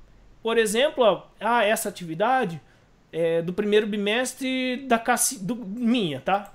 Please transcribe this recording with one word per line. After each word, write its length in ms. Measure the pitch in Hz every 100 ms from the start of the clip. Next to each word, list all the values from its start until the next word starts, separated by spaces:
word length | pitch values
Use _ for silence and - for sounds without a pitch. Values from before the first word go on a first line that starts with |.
| - - - -
Por 140 | 220 233
exemplo, 480 | 214 220 302 285 220
ó, 180 | 170 - -
ah, 240 | 208 240
essa 240 | 208 214 208
atividade 720 | - 170 165 226 262 196 160 - _ _ _ _
é 320 | 160 165 165
do 120 | 170
primeiro 340 | 185 208 214 214
bimestre 1000 | 208 202 233 254 - 262 262 254 247 269
da 140 | 226
Cassi-, 400 | 247 240 - 262
do, 160 | 185 247
minha, 640 | 190 233 226 247 170 127
tá? 340 | 180 196 202